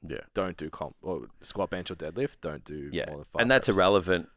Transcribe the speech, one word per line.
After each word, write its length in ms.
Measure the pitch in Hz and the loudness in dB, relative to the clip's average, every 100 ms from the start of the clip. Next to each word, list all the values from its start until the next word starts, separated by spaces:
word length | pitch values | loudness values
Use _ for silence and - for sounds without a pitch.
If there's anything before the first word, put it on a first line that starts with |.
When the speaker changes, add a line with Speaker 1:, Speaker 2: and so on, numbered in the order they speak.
Speaker 1:
Yeah. 180 | 80 - - | -12 -12 -8
Speaker 2:
don't 220 | - 92 85 | -4 -4 -6
do 140 | 78 | -10
comp 260 | - 71 - | -10 -12 -10
or 260 | 92 80 57 _ | -8 -8 -10 _
squat, 300 | - 101 92 | -8 -4 -4
bench, 200 | 90 87 | -4 -6
or 60 | 87 | -8
deadlift. 440 | 78 90 139 - | -8 -4 -6 -6
Don't 220 | 80 76 | -10 -10
do 260 | - 76 71 | -10 -12 -6
Speaker 1:
Yeah, 140 | 78 76 | -6 -6
Speaker 2:
more 80 | 73 | -8
than 80 | |
five 180 | - - | -4 0
Speaker 1:
and 80 | 120 | 4
that's 180 | 131 - | 6 6
Speaker 2:
reps. 80 | 95 | 6
Speaker 1:
irrelevant 520 | 92 101 87 87 80 | 6 6 4 2 0